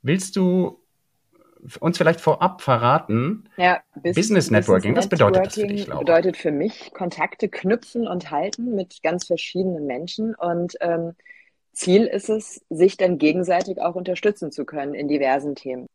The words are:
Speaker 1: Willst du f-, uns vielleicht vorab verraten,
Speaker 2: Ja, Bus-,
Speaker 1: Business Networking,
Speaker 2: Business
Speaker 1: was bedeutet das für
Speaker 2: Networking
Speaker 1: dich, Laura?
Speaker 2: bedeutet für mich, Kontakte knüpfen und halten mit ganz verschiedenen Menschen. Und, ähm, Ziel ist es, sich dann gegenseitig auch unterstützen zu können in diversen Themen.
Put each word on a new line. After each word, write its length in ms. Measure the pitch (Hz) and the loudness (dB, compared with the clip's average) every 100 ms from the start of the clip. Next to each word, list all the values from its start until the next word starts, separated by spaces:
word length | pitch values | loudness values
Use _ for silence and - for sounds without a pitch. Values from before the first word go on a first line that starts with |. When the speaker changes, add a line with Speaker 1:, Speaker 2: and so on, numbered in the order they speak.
Speaker 1:
Willst 340 | 123 185 - 196 | 0 -2 -2 0
du 420 | 185 185 180 - _ _ _ _ _ _ _ _ - | 2 2 0 -4 _ _ _ _ _ _ _ _ -20
f-, 100 | - | -4
uns 160 | 156 170 | -4 2
vielleicht 240 | 160 165 | 2 2
vorab 400 | - 147 185 190 | 0 2 0 -2
verraten, 880 | - 123 120 151 - 110 135 214 - - | 0 2 4 2 2 0 0 -4 -8 0
Speaker 2:
Ja, 240 | 180 175 _ - | 2 2 _ -6
Bus-, 200 | 170 175 | -2 0
Speaker 1:
Business 360 | 220 202 - | 2 2 4
Networking, 420 | 110 95 92 98 | 2 4 2 4
Speaker 2:
Business 100 | 226 | 0
Speaker 1:
was 60 | 285 | 2
bedeutet 360 | 175 120 185 196 | 4 6 6 2
das 60 | - | -2
für 40 | |
Speaker 2:
Networking 160 | 202 202 | -4 -4
Speaker 1:
dich, 100 | 202 | -6
Laura? 120 | - | -4
Speaker 2:
bedeutet 380 | 160 165 180 165 | 2 4 4 -2
für 140 | 165 | -4
mich, 420 | 147 196 - - | -2 -4 -6 -20
Kontakte 560 | - 180 - 156 - 208 | -8 -8 -4 -8 -4 -6
knüpfen 580 | - 185 240 - 233 220 | -4 -2 -2 -2 -6 -4
und 240 | 180 160 | -6 -4
halten 420 | 147 185 220 240 | -4 -4 -6 -6
mit 300 | 208 180 - | -4 -6 -6
ganz 220 | 160 175 - | -4 -4 -2
verschiedenen 600 | 165 - 180 185 170 143 | -4 -2 -2 -2 -2 -4
Menschen. 480 | 127 175 - 220 | -6 -8 -6 -6
Und, 420 | 220 175 175 175 - | -4 -4 -2 -4 -4
ähm, 360 | 170 170 170 170 _ - _ _ _ | -2 -2 -4 -10 _ -20 _ _ _
Ziel 320 | - - 190 226 | -8 4 4 4
ist 240 | 202 202 | -2 -2
es, 320 | 220 - - _ | -4 -6 -20 _
sich 260 | 160 185 - | 4 4 4
dann 220 | 185 165 | 0 4
gegenseitig 640 | 151 175 175 180 190 185 | 2 2 0 0 -2 -4
auch 140 | 170 175 | -4 -4
unterstützen 580 | 180 175 208 208 160 | -6 0 0 -2 -8
zu 100 | - | -8
können 300 | 127 151 139 | -8 -8 -8
in 160 | 139 143 | -6 -2
diversen 460 | 143 135 139 147 139 | 0 2 0 -2 -8
Themen. 320 | 135 127 123 | -8 -10 -12